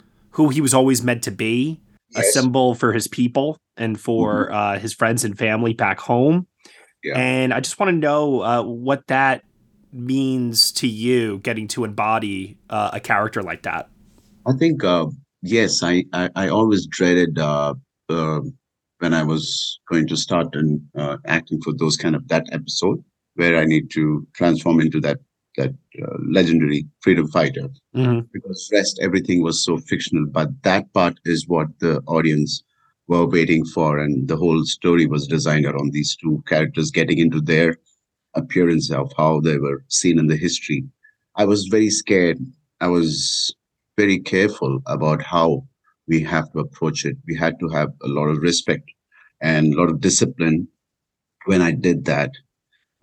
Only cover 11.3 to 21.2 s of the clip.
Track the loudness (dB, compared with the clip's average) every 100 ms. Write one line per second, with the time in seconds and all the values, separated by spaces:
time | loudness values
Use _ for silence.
11.3 | -4 -6 -6 -6 -6 -4 -2 0 0 -2
12.3 | -6 -8 -14 -8 -4 -4 -4 -2 0 0
13.3 | -4 -6 -8 -8 -8 -10 _ _ _ _
14.3 | _ -2 2 2 2 2 0 0 -6 _
15.3 | _ -2 2 2 0 0 0 0 -4 -4
16.3 | -2 0 2 2 2 -2 0 2 4 2
17.3 | 0 -2 0 -2 -6 -12 _ -6 -4 -2
18.3 | -4 -6 -12 _ _ _ _ -2 0 0
19.3 | -2 -4 -6 -8 -10 -2 -2 0 -2 -2
20.3 | -2 -2 -2 -2 -2 -6 -8 -6 -8